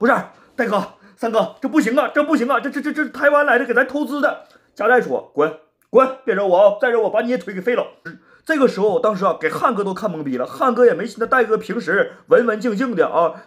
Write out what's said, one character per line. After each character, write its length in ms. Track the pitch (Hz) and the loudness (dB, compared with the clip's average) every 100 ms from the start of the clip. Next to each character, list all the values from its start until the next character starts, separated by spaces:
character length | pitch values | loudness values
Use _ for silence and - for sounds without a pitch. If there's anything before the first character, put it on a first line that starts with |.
不 80 | 233 | 0
是， 40 | 214 - - _ - | 0 -2 -16 _ -6
戴 100 | 233 | -2
哥、 160 | 202 190 - _ _ | -2 -4 -12 _ _
三 140 | 233 | -2
哥， 260 | 220 190 - | -2 -2 -4
这 80 | 277 | -2
不 120 | 311 | 0
行 180 | 220 269 | 0 0
啊， 120 | 247 | 0
这 100 | 302 | 0
不 100 | 294 | 0
行 140 | 285 240 | 0 0
啊， 120 | 247 | -2
这， 100 | 277 | -2
这， 100 | 277 | -6
这， 120 | 294 | -6
这 160 | 294 262 | -6 -6
台 200 | 247 285 | 0 2
湾 160 | 294 | 4
来 140 | 294 240 | 4 2
的 80 | 254 | 2
给 80 | |
咱 120 | 233 254 | 0 0
投 200 | 294 262 | -2 -4
资 160 | 285 | -2
的。 220 | 277 - - _ _ | -2 -2 -12 _ _
加 140 | - 208 | -4 2
代 140 | 247 | 2
说 280 | 175 120 - | 2 -4 -4
：“滚， 180 | 139 156 160 _ _ _ | -2 -2 -2 _ _ _
滚， 180 | 233 262 262 | 4 4 0
别 100 | - | -4
惹 120 | 196 202 | -2 2
我 100 | 175 | 6
啊！ 200 | 202 202 | 4 4
再 80 | 254 | 0
惹 120 | 233 | 0
我， 100 | 196 | 0
把 100 | 214 | 0
你 100 | 233 | 0
的 40 | 247 | -4
腿 160 | - | -4
给 80 | 185 | -6
废 140 | 214 | -2
了。” 100 | 226 - - - 156 _ _ - | -2 -4 -10 -20 -20 _ _ -4
这 100 | 311 | 2
个 100 | 247 | 2
时 140 | - | 2
候， 180 | 208 170 | 0 2
当 140 | 220 | 0
时 120 | 196 190 | 0 -2
啊， 100 | - | 0
给 120 | 156 | -4
汉 240 | 160 302 | -2 -2
哥 100 | 202 | -2
都 80 | 190 | -4
看 180 | 185 214 | -4 -6
懵 120 | 160 | -6
逼 160 | 143 127 | -6 -6
了。 80 | 127 | -6
汉 280 | - 262 | -2 -2
哥 120 | 233 240 | 4 4
也 80 | |
没 100 | 165 | 4
寻 140 | 226 - | -4 -6
思 80 | 226 | -2
戴 180 | 262 | 0
哥 140 | 220 214 | 2 -2
平 200 | - 226 | -2 -6
时 340 | 185 196 - - _ | -2 0 -2 -6 _
文 180 | 175 240 | 2 4
文 120 | 214 | -2
静 160 | 240 | -2
静 200 | 202 262 | -2 -2
的 120 | 185 139 | 0 0
啊， 360 | 160 165 165 | 2 0 -2